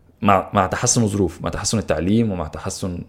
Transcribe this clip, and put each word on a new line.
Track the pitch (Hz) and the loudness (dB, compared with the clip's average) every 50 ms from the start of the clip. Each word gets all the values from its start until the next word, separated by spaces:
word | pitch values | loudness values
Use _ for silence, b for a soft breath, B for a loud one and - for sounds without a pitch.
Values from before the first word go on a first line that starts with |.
| b b _ _ - | b b _ _ 2
مع، | 104 98 92 - - - | 4 4 4 4 2 2
مع | 104 92 | 2 2
تحسن | 87 - - - 120 - 127 113 | 2 0 -2 0 0 2 2 2
الظروف، | 101 101 101 95 85 - - - | 2 2 2 0 0 -2 -4 -6
مع | 87 | -6
تحسن | 82 87 101 - - 107 | -6 -4 -4 -2 -2 -2
التعليم، | 90 - 78 76 82 92 104 117 117 107 95 | 0 0 -2 0 2 2 2 2 2 2 -2
ومع | 87 80 76 | -4 -6 -8
تحسن | - 80 - 98 - - - 92 90 85 80 | -8 -10 -8 -8 -8 -6 -6 -6 -6 -8 -10